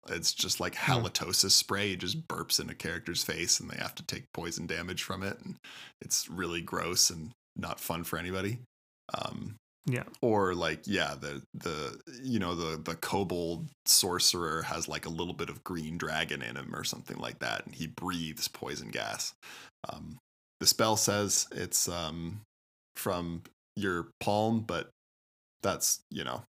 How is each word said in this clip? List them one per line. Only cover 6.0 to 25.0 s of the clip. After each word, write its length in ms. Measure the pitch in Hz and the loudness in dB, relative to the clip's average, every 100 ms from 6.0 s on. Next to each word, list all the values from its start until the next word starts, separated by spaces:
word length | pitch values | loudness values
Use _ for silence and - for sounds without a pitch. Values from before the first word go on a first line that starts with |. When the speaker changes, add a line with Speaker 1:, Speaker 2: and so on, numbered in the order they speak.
Speaker 1:
it's 260 | - - - | 0 0 0
really 320 | 85 87 87 | -4 -2 -2
gross 480 | 85 87 85 90 - | -2 -2 2 4 4
and 220 | 82 78 - _ - | 4 -8 -12 _ -6
not 240 | 85 - | -4 -4
fun 240 | - 85 | -2 -2
for 160 | 82 80 | -2 -2
anybody. 400 | 87 92 101 123 - _ _ _ - | -2 -2 -2 -4 -8 _ _ _ -6
Um, 420 | - - - - 104 _ _ - | -4 -4 -6 -8 -10 _ _ -2
Speaker 2:
Yeah. 180 | 123 - - | -2 -4 0
Speaker 1:
or, 320 | 123 107 95 87 | 4 6 4 4
like, 260 | 82 80 - | 2 0 0
yeah, 300 | 95 76 71 | 2 2 -2
the, 280 | 71 69 - | -6 -8 -10
the, 480 | 67 85 76 69 60 - 123 | -8 -4 -4 -4 -8 -14 -10
you 180 | 131 113 | 0 2
know, 140 | 90 87 | 2 0
the, 220 | 82 80 | 0 -2
the 180 | 80 82 | -4 -4
kobold 760 | - 98 95 90 85 85 104 - - | 0 0 2 0 -2 -4 -6 -4 6
sorcerer 760 | - 98 87 - 90 82 80 | 6 6 4 4 4 0 0
has, 240 | - 78 82 | -2 -2 -2
like, 160 | 76 80 | -4 -4
a 40 | |
little 240 | 82 87 | -4 -4
bit 160 | - - | -4 -6
of 140 | 78 | -6
green 340 | - 87 78 85 | -6 -4 -4 -4
dragon 440 | 78 78 82 71 | -2 0 0 -2
in 140 | 58 65 | -4 -8
him 180 | 67 - | -6 -4
or 80 | |
something 340 | - - - 50 | -4 -4 -8 -6
like 220 | 60 - | -6 -4
that, 260 | 62 50 - | -2 -2 -6
and 100 | 65 | -8
he 120 | 78 | -8
breathes 600 | - 90 87 80 78 - | -4 -4 -4 -4 -4 -6
poison 400 | - - 73 53 | -4 -8 -8 -6
gas. 420 | 57 53 53 - - - - - _ - | -4 -4 -4 -6 -8 -18 -18 -18 _ -12
Um, 280 | - - 139 _ _ _ _ | -10 -12 -14 _ _ _ _
the 60 | - | 4
spell 280 | - 110 107 | 6 6 6
says 500 | - 104 101 - - | 4 4 4 2 2
it's, 360 | - 98 - - | -4 0 2 2
um, 520 | 87 80 82 85 107 - _ _ _ _ - | 0 -2 -2 -4 -6 -12 _ _ _ _ -4
from 480 | - 90 85 85 - _ _ - | -2 0 -2 -6 -10 _ _ -2
your 320 | 101 87 82 _ | 2 2 -2 _
palm, 400 | - 104 110 113 | 2 4 6 4
but 280 | 110 85 - _ | 2 -2 -2 _